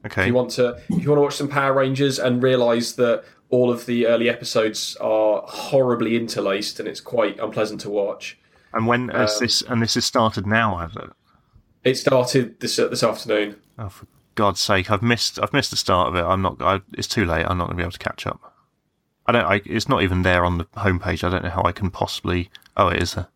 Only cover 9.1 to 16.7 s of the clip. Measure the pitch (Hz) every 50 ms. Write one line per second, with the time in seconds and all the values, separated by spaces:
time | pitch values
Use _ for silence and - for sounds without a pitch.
9.1 | - 117 113 107 - - 123 113 - - - - 127 113 113 113 - 123 - -
10.1 | - 131 117 110 - 113 95 101 107 113 117 107 92 87 85 82 - - - -
11.1 | - _ _ _ _ _ _ _ _ - _ _ _ _ _ 127 131 - - 143
12.1 | 135 127 123 - - 135 120 117 - _ 127 117 - - 117 - 123 120 - 113
13.1 | 107 - - 117 107 107 104 104 101 _ _ _ _ - 110 95 - - - _
14.1 | _ _ _ _ _ - 107 101 90 - - - 104 95 92 - 107 95 113 120
15.1 | 120 113 - - - - 104 - - 143 123 - - - - - 95 90 80 62
16.1 | 87 90 85 87 95 95 95 92 - 62 67 90